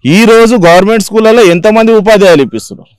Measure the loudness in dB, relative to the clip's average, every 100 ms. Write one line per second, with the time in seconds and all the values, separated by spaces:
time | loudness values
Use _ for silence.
0 | -2 0 2 2 2 0 2 0 0 -4
1 | -4 -2 0 2 0 0 -2 0 0 0
2 | 0 0 2 0 -2 -8 -14 -20 _